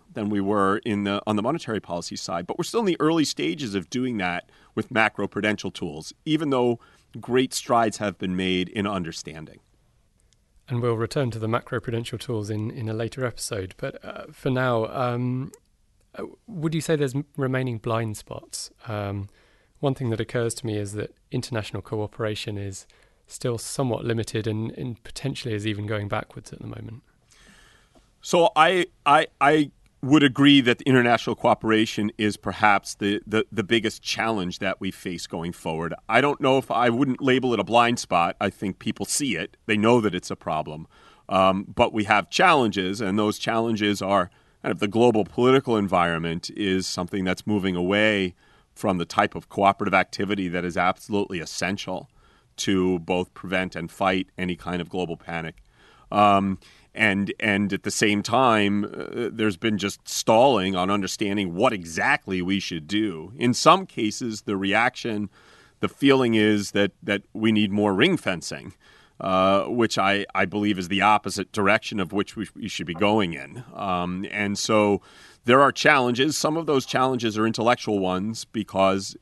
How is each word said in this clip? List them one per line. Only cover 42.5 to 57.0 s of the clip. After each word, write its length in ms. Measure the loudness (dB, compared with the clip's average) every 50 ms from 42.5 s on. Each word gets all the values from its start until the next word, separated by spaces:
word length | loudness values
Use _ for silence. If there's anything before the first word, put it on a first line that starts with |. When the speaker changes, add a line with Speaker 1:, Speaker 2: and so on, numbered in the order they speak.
| 6 4 4 2 0 -2 -2 -2 -4 -4
Speaker 1:
and 180 | -2 -2 0 2
those 200 | 0 0 -2 -2
challenges 640 | -4 -2 -2 0 0 -2 -2 0 0 0 0 0
are 280 | 0 2 2 2 0 -2 -6 _ _ _ _ _
kind 100 | -6 -6
of 80 | -2 -2
the 80 | -2 0
global 360 | 4 4 6 6 6 4 0
political 520 | -2 0 2 4 6 4 4 4 2 0
environment 760 | 0 2 2 2 2 2 2 0 -2 -2 -4 -4 -4 -8 -10
is 360 | -6 -4 0 0 0 0 0
something 380 | -4 -6 -6 -6 -4 -4 -2 -2
that's 220 | -2 -2 -2 -2
moving 300 | -2 -2 0 0 0 -2
away 580 | 0 0 2 2 4 4 4 4 2 0 -2 -6 _ _ _ _ _ _ _ _
from 240 | -4 -2 -2 -2 -2
the 60 | -4
type 300 | -2 0 0 0 0 -2
of 140 | -8 -14 _
cooperative 440 | 0 2 4 4 4 2 0 2 2
activity 540 | 2 2 0 -4 -6 -4 -2 -2 -2 -2 -2
that 160 | -4 -4 -4
is 120 | -4 -2
absolutely 600 | 0 0 0 -2 -4 -6 -4 -4 -2 -2 -4 -6 -8
essential 720 | -8 -10 -6 -4 -4 -4 -4 -6 -8 -8 -10 -10 -12 -16 _ _ _ _ _ _ _ _ _
to 420 | -6 -2 0 2 2 2 2 0 -2
both 320 | -2 -2 -2 -2 -2 -6 _
prevent 420 | -16 -8 -4 -2 -2 -2 -4 -6
and 140 | -8 -10 -10
fight 380 | -4 0 0 0 2 0 -2 -6 _ -6
any 180 | -6 -6 -6
kind 240 | -6 -6 -6 -6 -6
of 80 | -6 -6
global 280 | -6 -6 -6 -6 -8
panic. 460 | -10 -10 -10 -10 -8 -8 -10 -12 -16 _ _ _ _ _ _ _ _ _ _
Um, 480 | 4 6 6 8 6 6 4 2 -2 -4 -8 -16 -20 _ _ _ -2
and, 380 | 2